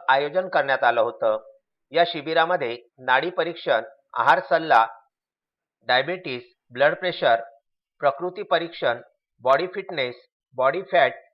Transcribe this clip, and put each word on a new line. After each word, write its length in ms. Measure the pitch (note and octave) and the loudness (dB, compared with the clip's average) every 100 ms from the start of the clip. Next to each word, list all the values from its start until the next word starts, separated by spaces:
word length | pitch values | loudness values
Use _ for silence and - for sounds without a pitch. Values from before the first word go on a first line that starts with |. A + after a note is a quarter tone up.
| - | 2
आयोजन 400 | C3+ D3 F3+ F#3 | 0 2 -2 -2
करण्यात 360 | E3 C#3 C3 | -2 0 2
आलं 160 | B2+ A#2+ | 2 2
होतं. 440 | A2+ - A2+ A2 - _ _ _ _ | 0 0 -2 -2 -6 _ _ _ _
या 140 | D#3+ E3+ | 0 0
शिबिरामध्ये 720 | D#3+ C#3+ E3 E3 F3+ B2 A#2+ - _ | -2 -4 0 0 -2 -4 -8 -12 _
नाडी 320 | B2+ C3 E3+ | 0 0 0
परीक्षण, 500 | F3 E3 E3 D#3+ A2+ A2+ - _ B2 | -4 -4 -6 -2 0 -2 -14 _ 0
आहार 220 | B2 F3 - | 2 2 2
सल्ला, 360 | E3 D#3+ A#2+ A2+ - _ _ _ _ _ _ _ _ - | -2 4 4 4 -4 _ _ _ _ _ _ _ _ -2
डायबिटीस, 560 | B2+ C#3+ F#3 D#3+ B2 - _ _ | 0 0 -6 -8 -10 -12 _ _
ब्लड 220 | B2 C#3+ | 0 0
प्रेशर, 460 | E3+ F3+ - C#3+ A#2 - - _ _ _ _ | 0 -4 -2 2 2 0 -18 _ _ _ _
प्रकृती 440 | C#3+ C#3+ F3+ G3 | -2 -2 -6 -8
परीक्षण, 560 | G3+ E3+ E3+ - C#3 A#2+ - _ _ _ | -2 -2 -2 -4 -2 -2 -8 _ _ _
बॉडी 260 | B2 C#3+ F3+ | 2 2 0
फिटनेस, 480 | G3+ F#3+ D#3+ B2 - _ _ _ | -8 -8 -6 -6 -6 _ _ _
बॉडी 300 | B2+ C3 F3 | -2 0 0
फॅट, 300 | F#3 F3 B2+ - - | 0 2 2 0 -16